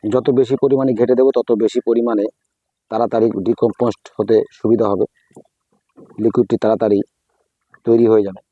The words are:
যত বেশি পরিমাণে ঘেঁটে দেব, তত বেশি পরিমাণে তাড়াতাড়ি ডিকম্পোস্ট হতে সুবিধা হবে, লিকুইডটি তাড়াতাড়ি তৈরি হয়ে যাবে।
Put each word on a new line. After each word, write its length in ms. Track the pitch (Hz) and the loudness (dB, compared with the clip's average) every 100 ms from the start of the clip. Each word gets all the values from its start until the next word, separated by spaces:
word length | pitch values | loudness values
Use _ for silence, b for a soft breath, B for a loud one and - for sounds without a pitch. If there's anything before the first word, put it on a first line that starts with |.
যত 220 | 107 127 123 127 | -2 0 2 2
বেশি 160 | 120 135 | 0 0
পরিমাণে 300 | 139 135 135 113 | 0 0 0 0
ঘেঁটে 160 | 120 127 | 2 2
দেব, 100 | 131 127 | 2 0
তত 140 | 117 110 | -2 0
বেশি 180 | 110 - - | 0 -2 -2
পরিমাণে 380 | 117 120 110 104 _ _ _ _ _ _ | -2 0 -2 -4 _ _ _ _ _ _
তাড়াতাড়ি 380 | 110 113 117 113 101 98 | -4 -2 0 0 0 -4
ডিকম্পোস্ট 560 | 117 117 - 120 - - - | 0 -2 0 -4 -4 -14 -8
হতে 200 | 104 110 - _ | 0 0 0 _
সুবিধা 280 | 107 113 107 | -2 0 0
হবে, 140 | 95 110 _ _ - _ _ _ _ _ _ - - | -2 -4 _ _ -20 _ _ _ _ _ _ -20 -4
লিকুইডটি 340 | 110 123 104 117 | -2 0 -2 0
তাড়াতাড়ি 360 | 113 101 110 101 - _ _ _ _ _ _ _ - | -2 0 0 0 -2 _ _ _ _ _ _ _ 0
তৈরি 200 | 117 117 | 2 4
হয়ে 140 | 110 98 | 2 0
যাবে। 140 | 92 _ | -10 _